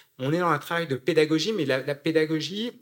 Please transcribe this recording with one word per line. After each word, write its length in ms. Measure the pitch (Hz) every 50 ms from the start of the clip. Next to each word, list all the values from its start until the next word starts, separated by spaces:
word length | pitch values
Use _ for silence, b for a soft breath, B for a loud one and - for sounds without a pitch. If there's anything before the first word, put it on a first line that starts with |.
| B B _ -
On 140 | 131 135 156
est 80 | 175
dans 80 | 180 170
un 100 | 156 143
travail 300 | - - 170 170 170 151
de 80 | 135
pédagogie, 560 | 123 - - 165 156 156 151 160 156 156 208 226
mais 140 | 196 156
la, 160 | 131 131 135 127
la 120 | 143 143
pédagogie, 760 | - - 165 160 160 156 151 160 156 147 139 185 208 226 247 - -